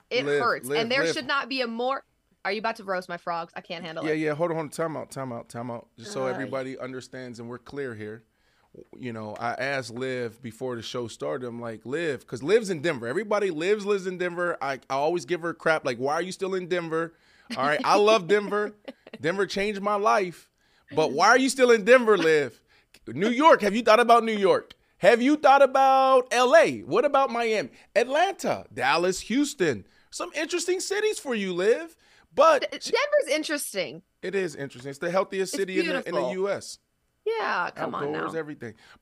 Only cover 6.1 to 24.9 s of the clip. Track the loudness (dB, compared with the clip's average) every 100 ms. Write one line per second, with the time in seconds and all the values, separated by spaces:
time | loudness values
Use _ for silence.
6.1 | -6 -6 -6 -6 -8 -8 -10 -12 -12 -14
7.1 | -16 -14 -14 -14 -14 -14 -10 -10 -10 -12
8.1 | -14 _ _ _ _ _ -20 -20 -14 -12
9.1 | -10 -10 -8 -6 -4 -4 -4 -6 -8 -6
10.1 | -4 -6 -10 -14 -10 -8 -8 -8 -8 -8
11.1 | -8 -6 -6 -8 -10 -12 -12 -8 -6 -4
12.1 | -6 -8 -8 2 2 2 -4 -2 -4 -4
13.1 | -4 -2 -2 -2 -2 0 0 0 -2 -4
14.1 | -4 -4 -4 -4 -4 -6 -6 -6 -2 0
15.1 | -2 -2 -4 -4 -2 0 0 0 -4 -2
16.1 | -2 -4 -6 -6 -4 -4 -4 -4 -4 -4
17.1 | _ _ _ -10 -2 0 0 4 4 6
18.1 | 4 4 0 2 -2 -4 -8 -20 -20 -20
19.1 | -6 -2 -2 -2 -2 -4 -4 -2 0 2
20.1 | 2 0 -8 _ _ _ _ -6 0 0
21.1 | 4 6 6 4 4 6 6 8 6 6
22.1 | 4 4 2 0 -8 _ _ _ _ -10
23.1 | -2 0 6 8 8 4 2 6 6 8
24.1 | 6 4 2 4 2 0 -18 _